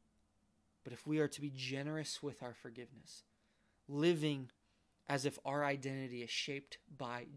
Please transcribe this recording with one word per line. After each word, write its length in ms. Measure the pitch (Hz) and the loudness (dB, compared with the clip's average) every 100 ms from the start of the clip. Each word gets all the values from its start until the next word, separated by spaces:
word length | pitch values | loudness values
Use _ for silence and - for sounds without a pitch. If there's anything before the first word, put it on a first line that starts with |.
| _ _ _ _ _ _ _ _ | _ _ _ _ _ _ _ _
But 100 | 117 | -12
if 140 | 120 151 | -6 2
we 120 | 156 | 4
are 80 | 147 | 4
to 120 | - | 2
be 100 | 147 131 | -6 -4
generous 640 | 131 139 143 156 143 - | -4 -2 -2 -2 -4 -4
with 220 | 143 - | -6 -6
our 100 | 123 | -10
forgiveness, 720 | 117 123 117 120 - - - - _ _ _ _ _ - | -10 -12 -12 -12 -16 -18 -20 -20 _ _ _ _ _ -4
living 640 | 143 165 165 151 139 123 - _ _ _ _ - | 4 6 8 4 2 -4 -14 _ _ _ _ 0
as 180 | 143 139 | 2 2
if 120 | - 135 | 0 0
our 180 | 143 | 2
identity 600 | 143 139 135 135 131 123 | 4 2 0 -4 -4 -4
is 60 | 117 | -2
shaped 500 | - - 139 139 - - 143 | -2 0 -2 -6 -16 -14 -8
by 280 | 123 120 120 | -4 -4 -6